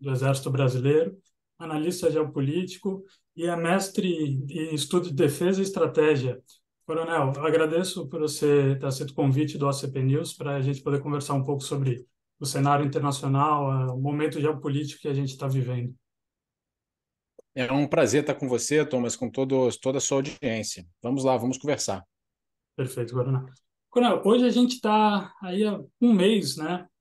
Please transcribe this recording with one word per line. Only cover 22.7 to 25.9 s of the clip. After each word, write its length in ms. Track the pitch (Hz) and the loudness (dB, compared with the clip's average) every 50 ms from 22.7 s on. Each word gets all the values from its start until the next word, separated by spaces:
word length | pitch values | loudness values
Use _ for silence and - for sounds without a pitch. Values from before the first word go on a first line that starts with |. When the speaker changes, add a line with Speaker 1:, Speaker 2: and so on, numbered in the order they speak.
| _ | _
Speaker 1:
Perfeito, 360 | - 131 123 - 123 120 117 123 | -6 -6 -6 -4 -6 -6 -4 -2
Coronel. 320 | 127 123 135 131 131 - - - _ _ _ _ _ _ _ | -2 0 0 0 -2 -4 -6 -14 _ _ _ _ _ _ _
Coronel, 320 | - 247 247 226 190 - - | 0 2 2 4 2 2 4
hoje 220 | 196 233 247 247 | 4 4 6 4
a 40 | 240 | 4
gente 300 | 208 240 247 240 - - | 4 4 2 2 0 0
tá 540 | - 214 214 214 214 208 208 196 185 - - - 196 | 0 2 2 4 4 4 2 0 -4 -8 -14 -14 -10
aí 240 | 180 180 202 214 | -4 -2 0 0
há 120 | 208 196 - - - | 0 -2 -4 -8 -12